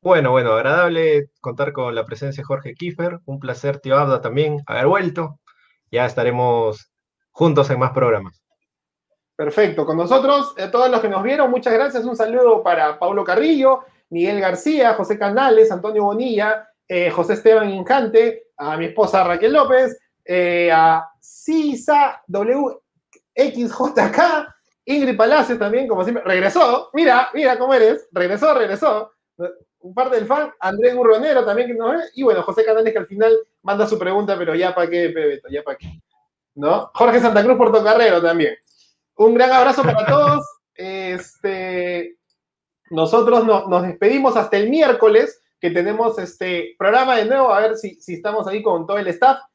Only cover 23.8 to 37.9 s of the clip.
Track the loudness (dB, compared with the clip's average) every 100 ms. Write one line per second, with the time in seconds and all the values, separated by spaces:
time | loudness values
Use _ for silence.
23.8 | -2 0 0 2 2 0 -6 _ _ _
24.8 | -6 -2 -2 0 2 2 0 -2 -2 -2
25.8 | -2 -2 -2 -4 -2 0 0 2 2 2
26.8 | -4 0 4 4 2 -2 0 0 0 4
27.8 | 4 2 -6 -4 -4 0 0 2 0 -2
28.8 | -2 -2 -6 _ _ _ -12 -12 _ _
29.8 | -12 -4 -2 -2 0 -2 -2 -6 -6 0
30.8 | 0 2 4 4 2 0 0 -2 -2 -4
31.8 | -4 -4 -6 -2 0 0 -2 -2 0 2
32.8 | 0 -2 -6 -2 2 2 0 _ -6 -2
33.8 | -2 -2 -2 -2 -2 -4 -2 -2 -2 0
34.8 | -2 -2 -2 -2 -2 -4 -10 -12 -10 -12
35.8 | -14 -20 _ _ _ _ _ -6 0 0
36.8 | -2 2 4 4 2 2 2 4 4 4
37.8 | 4